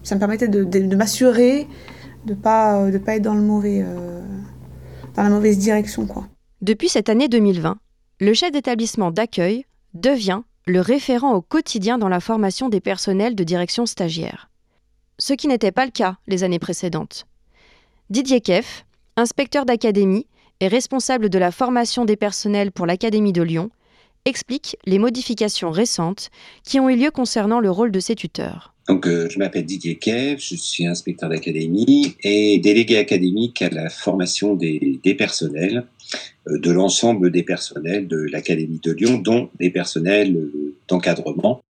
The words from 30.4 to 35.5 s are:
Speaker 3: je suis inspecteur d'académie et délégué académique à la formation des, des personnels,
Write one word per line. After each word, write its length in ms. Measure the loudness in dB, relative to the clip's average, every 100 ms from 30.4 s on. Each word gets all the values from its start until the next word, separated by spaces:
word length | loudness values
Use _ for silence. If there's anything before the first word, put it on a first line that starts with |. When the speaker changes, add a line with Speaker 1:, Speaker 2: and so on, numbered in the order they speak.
Speaker 3:
je 140 | -8 -8
suis 300 | -8 -4 -4
inspecteur 440 | -4 -8 -8 -6
d'académie 880 | -6 -4 -4 -2 0 4 4 4 -2
et 360 | 0 2 4 6
délégué 380 | 6 4 4 2
académique 640 | 2 2 2 0 -2 -2
à 80 | -4
la 200 | -4 -8
formation 680 | -6 -4 -2 -2 -2 0 0
des, 440 | 0 0 -2 2
des 120 | 0 2
personnels, 680 | -2 -2 -6